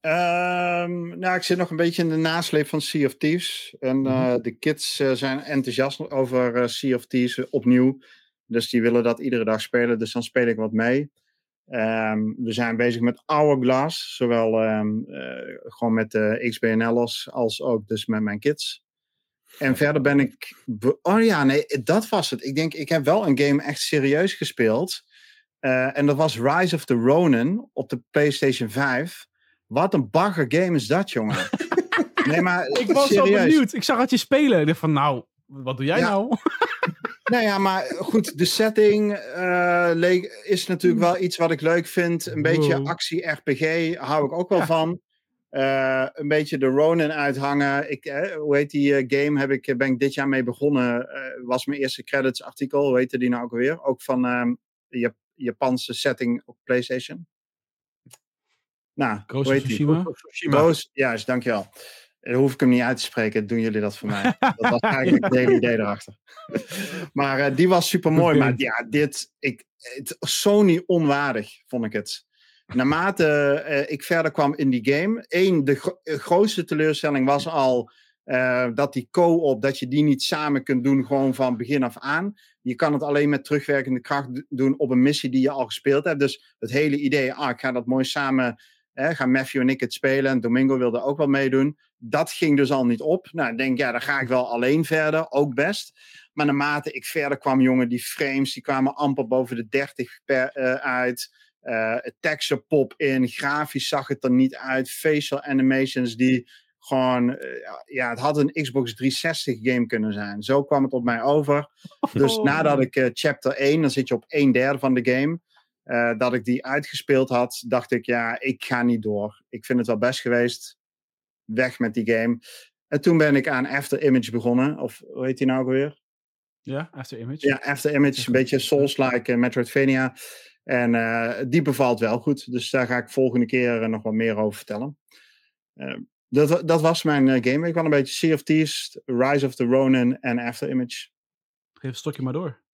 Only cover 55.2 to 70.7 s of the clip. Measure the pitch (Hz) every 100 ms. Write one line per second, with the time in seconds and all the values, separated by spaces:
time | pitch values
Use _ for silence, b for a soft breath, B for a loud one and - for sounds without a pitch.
55.2 | _ _ 127 117 135 127 - 120 143 120
56.2 | 120 120 _ - - 123 123 127 - 160
57.2 | 165 _ _ _ _ _ _ _ _ -
58.2 | _ _ _ _ _ _ _ - 131 104
59.2 | - 131 135 135 131 110 147 160 180 -
60.2 | - - 156 139 160 151 - - 131 113
61.2 | - 127 120 107 95 B B B B _
62.2 | - 123 135 131 131 123 120 131 - -
63.2 | 110 110 104 117 113 107 104 107 - 101
64.2 | 254 - 269 - 247 175 220 - - 285
65.2 | 202 127 127 127 120 117 104 104 - -
66.2 | _ B B B B 190 196 B 175 -
67.2 | 139 135 143 135 180 185 170 185 170 160
68.2 | 170 147 120 120 127 113 120 143 147 -
69.2 | - _ 139 - _ _ 123 131 - -
70.2 | 151 - 208 208 208